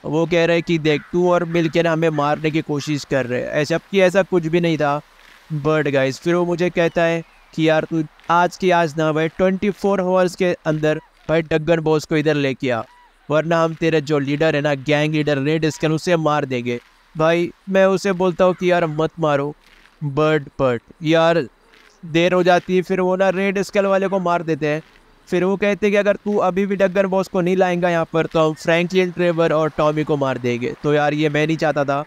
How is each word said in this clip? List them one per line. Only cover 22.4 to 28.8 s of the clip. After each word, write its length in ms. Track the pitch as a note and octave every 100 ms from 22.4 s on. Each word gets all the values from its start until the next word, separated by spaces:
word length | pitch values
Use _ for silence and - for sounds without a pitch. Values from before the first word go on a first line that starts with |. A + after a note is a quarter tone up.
जाती 340 | F3 F3+ - F#3
है, 60 |
फिर 180 | E3+ F#3+
वो 140 | F#3 F#3
ना 120 | F#3+
रेड 300 | F3+ G3 G3
स्कल 240 | F#3 G#3 G3
वाले 220 | F#3+ F#3+
को 100 | F#3+
मार 220 | F3 F3
देते 240 | D#3+ D3+ D3+
हैं। 140 | D3+ - _ _ _ -
फिर 160 | F#3
वो 120 | F3+ F#3+
कहते 300 | G3+ G3 G#3
हैं 60 |
कि 40 | G3+
अगर 200 | G3+ G3
तू 120 | G#3 G#3
अभी 260 | F#3 F3+ G3+
भी 100 | G3
डगन 300 | G3 F#3+ F#3+
बॉस 220 | F#3+ F#3
को 120 | F#3+
नहीं 160 | F3 F#3
लाएगा 340 | F#3 F3 F3+
यहाँ 180 | E3+ D#3+
पर 140 | E3 D#3+
तो 200 | E3+ D#3
हम 80 |
फ्रैंकलिन, 560 | D#3 - E3